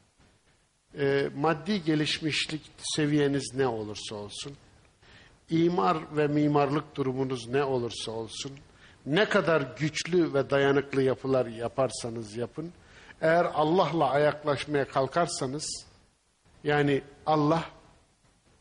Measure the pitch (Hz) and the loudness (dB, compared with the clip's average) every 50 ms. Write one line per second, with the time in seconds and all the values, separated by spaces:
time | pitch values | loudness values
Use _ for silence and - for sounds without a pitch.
0 | _ _ _ _ _ _ _ _ _ _ _ _ _ _ _ _ _ _ - 147 | _ _ _ _ _ _ _ _ _ _ _ _ _ _ _ _ _ _ -6 -2
1 | 143 139 139 139 139 147 135 139 143 160 165 151 151 180 214 202 156 160 156 151 | 0 0 2 2 0 -2 -2 -2 0 0 0 0 -2 -2 -4 -2 0 0 0 0
2 | 151 143 - - 160 151 135 - - - 156 151 - - - - - - - - | 0 0 -2 -4 -4 -4 -2 -2 -4 -4 -6 -10 -10 -16 -20 -14 -10 -6 -2 0
3 | 156 147 151 151 143 143 139 139 127 113 113 131 135 127 117 110 107 104 107 - | 0 2 2 2 2 2 2 0 -4 -4 -2 0 0 0 0 -2 -6 -8 -8 -10
4 | - - 113 104 104 101 - - - 143 139 - - - - - _ _ _ _ | -10 -10 -10 -10 -10 -12 -12 -12 -12 -14 -14 -18 -20 -20 -20 -20 _ _ _ _
5 | _ - - - - - - _ _ - 165 165 165 175 175 185 196 185 175 160 | _ -20 -20 -20 -20 -20 -20 _ _ -2 0 2 2 2 2 2 2 2 0 0
6 | 160 - 151 147 151 143 147 147 147 147 147 147 143 135 139 156 151 - - - | -4 -4 -2 0 0 2 2 2 2 4 4 4 2 2 0 -2 -4 -4 -6 -4
7 | 135 131 127 131 135 131 131 123 110 113 123 139 147 139 135 123 120 117 104 - | -4 -2 -2 -2 -2 -2 -4 -6 -6 -2 -2 0 0 0 0 -2 -2 -4 -6 -8
8 | - - 110 113 113 107 - - - 139 139 139 - - - - - - - _ | -8 -8 -8 -8 -8 -10 -10 -12 -12 -12 -12 -16 -20 -20 -20 -20 -20 -20 -20 _
9 | _ 131 143 185 214 208 - 202 175 151 165 156 139 131 120 - 147 156 - - | _ 0 2 2 2 4 4 2 4 4 2 2 2 -2 -4 -4 -4 -4 -2 -4
10 | - 160 170 180 165 147 135 139 135 113 139 139 139 139 139 143 139 139 - 135 | -4 0 2 2 2 2 2 0 0 2 2 4 4 4 4 2 2 0 0 2
11 | 135 131 123 - - 135 135 131 123 117 113 113 117 117 - - 131 123 110 - | 2 2 0 0 0 0 2 2 0 0 -4 -6 -6 -4 0 0 0 0 -2 -6
12 | - 120 113 117 113 101 104 113 120 - - - 156 170 175 - - - - - | -8 -8 -8 -8 -10 -10 -8 -8 -8 -8 -8 -10 -12 -12 -14 -18 -20 -20 -20 -20
13 | - - - - - 160 165 175 175 170 - 147 156 151 170 190 180 147 151 165 | -20 -20 -10 -2 2 2 4 4 2 2 2 0 2 4 4 4 2 2 2 2
14 | 151 - 131 143 147 151 143 - - 151 143 127 - - 147 143 131 - - 135 | 2 2 4 4 4 4 2 0 -2 -2 -2 -2 -2 -2 -2 -2 -2 0 0 0
15 | 135 127 - 170 175 156 - - 151 127 131 151 - - - - - - - _ | 0 0 0 0 0 0 -2 -4 -6 -6 -6 -6 -8 -8 -10 -12 -14 -18 -20 _
16 | _ _ _ _ _ _ _ _ _ _ _ _ - 147 147 147 143 143 139 135 | _ _ _ _ _ _ _ _ _ _ _ _ -2 0 2 2 4 2 2 0
17 | - - - - - - 156 151 147 147 160 165 165 - - - - - _ _ | -2 -6 -16 -6 -2 0 2 2 4 4 2 2 0 -4 -12 -20 -20 -20 _ _
18 | _ _ _ _ _ _ _ _ _ _ _ _ | _ _ _ _ _ _ _ _ _ _ _ _